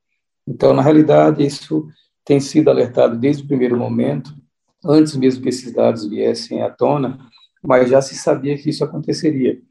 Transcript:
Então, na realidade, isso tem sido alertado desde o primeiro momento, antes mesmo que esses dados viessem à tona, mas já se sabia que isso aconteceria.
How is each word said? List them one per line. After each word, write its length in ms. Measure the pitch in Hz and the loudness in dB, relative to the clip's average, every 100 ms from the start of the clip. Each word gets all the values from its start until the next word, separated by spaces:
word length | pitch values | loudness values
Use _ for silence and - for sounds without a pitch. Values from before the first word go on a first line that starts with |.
| _ _ _ _ - | _ _ _ _ -14
Então, 280 | - 135 | 0 2
na 80 | 135 | 4
realidade, 640 | 139 156 143 151 156 151 143 | 4 4 6 4 4 2 -2
isso 400 | - - 156 156 _ _ _ | -4 -6 -6 -6 _ _ _
tem 160 | - 143 | 0 0
sido 280 | 139 151 135 | 2 2 2
alertado 480 | 131 120 127 123 117 | 2 0 2 0 2
desde 280 | 135 147 | -2 -2
o 20 | 143 | -4
primeiro 320 | 135 123 120 | -2 0 -2
momento, 560 | 117 117 131 147 - - _ _ _ _ | -2 -2 -2 -4 -10 -20 _ _ _ _
antes 300 | 170 156 151 | 2 4 4
mesmo 280 | 135 131 123 | 2 0 0
que 60 | - | -4
esses 240 | - - | -6 -6
dados 320 | 120 117 113 | 0 0 0
viessem 560 | 104 110 117 117 - 120 | -6 -4 -4 -4 -8 -8
à 80 | 110 | -8
tona, 500 | - 127 147 123 - - _ _ _ | -2 -2 0 -4 -8 -18 _ _ _
mas 260 | 107 127 123 | 0 2 4
já 140 | 135 | 2
se 140 | 135 - | 0 -4
sabia 420 | 165 135 139 143 | -4 -2 -4 -4
que 100 | 151 | -6
isso 140 | 151 | -4
aconteceria. 800 | 151 156 151 151 156 135 123 - _ | -6 -6 -6 -4 -2 0 -2 -4 _